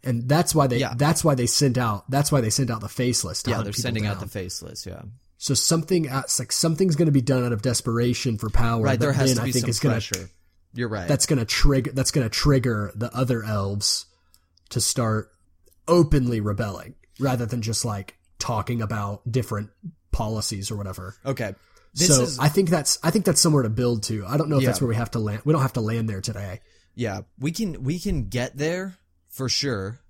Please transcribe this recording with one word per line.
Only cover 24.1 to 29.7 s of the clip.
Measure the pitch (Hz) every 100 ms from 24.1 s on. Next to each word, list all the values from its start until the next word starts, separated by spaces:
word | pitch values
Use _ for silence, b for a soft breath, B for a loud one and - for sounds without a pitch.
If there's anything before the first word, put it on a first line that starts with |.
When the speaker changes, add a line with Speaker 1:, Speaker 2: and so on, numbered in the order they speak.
| 110 95
Speaker 1:
I | 143
don't | 151
know | 143
if |
that's | 131 -
Speaker 2:
Yeah. |
Speaker 1:
where | 127
we | 113
have | 117
to | 117
land. | 107 107
We | 143
don't | 160
have | 131
to | -
land | 107 117 110
there | 98
today. | 95 104 101 98 b b b
Speaker 2:
Yeah, | - 117 98 101 _
we | 139
can, | 170 220 120
we | 127 175
can | 208 170 104
get | 120 123 139
there | 151 180 190 185 _ _ _
for | - 131
sure. | - 143